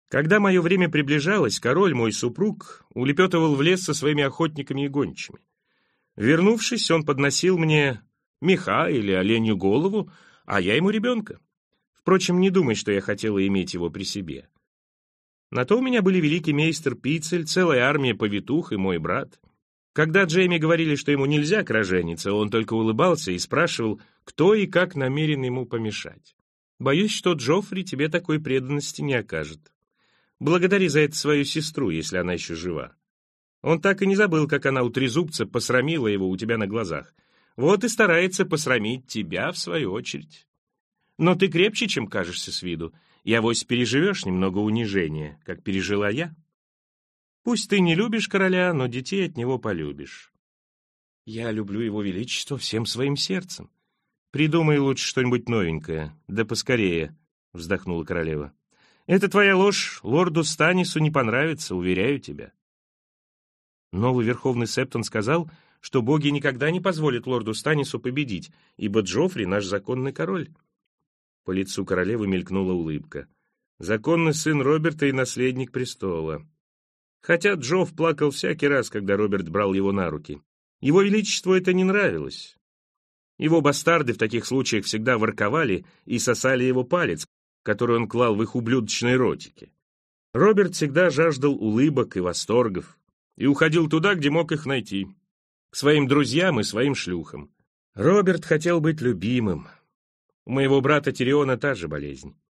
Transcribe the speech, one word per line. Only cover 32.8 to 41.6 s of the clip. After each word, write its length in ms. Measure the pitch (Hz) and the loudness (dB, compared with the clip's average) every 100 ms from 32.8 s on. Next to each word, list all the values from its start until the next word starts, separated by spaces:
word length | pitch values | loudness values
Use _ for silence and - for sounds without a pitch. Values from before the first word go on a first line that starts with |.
| 62 _ _ _ _ _ _ _ | -10 _ _ _ _ _ _ _
Он 180 | 139 160 | -2 0
так 220 | 196 196 | 2 2
и 20 | 196 | 2
не 100 | 196 | 2
забыл, 320 | 208 160 147 | 2 2 2
как 200 | 143 139 | 0 0
она 160 | 135 | 0
у 80 | 123 | 0
трезубца 560 | 120 131 131 165 - 107 | 0 0 0 -2 -4 -4
посрамила 600 | 98 - 127 139 165 110 | -4 0 0 2 0 0
его 220 | 101 95 | 0 -2
у 80 | 92 | -2
тебя 200 | 113 113 | -4 -2
на 80 | 98 | -2
глазах. 480 | 113 98 76 - _ _ _ _ - | -4 -4 -8 -10 _ _ _ _ -2
Вот 260 | 143 196 | 2 2
и 40 | 233 | 0
старается 580 | 220 208 165 185 185 185 | 2 4 4 2 -2 -2
посрамить 640 | 156 143 123 104 131 - | -2 0 0 0 -4 -6
тебя, 440 | 110 87 87 139 | -8 -4 -4 -4
в 60 | 185 | -6
свою 340 | - 170 107 | -6 -4 -4
очередь. 540 | 104 123 - 156 - _ _ _ _ _ _ _ - | -6 -8 -12 -14 -20 _ _ _ _ _ _ _ 0
Но 160 | 165 | 2
ты 140 | 180 190 | 4 2
крепче, 400 | 160 | 2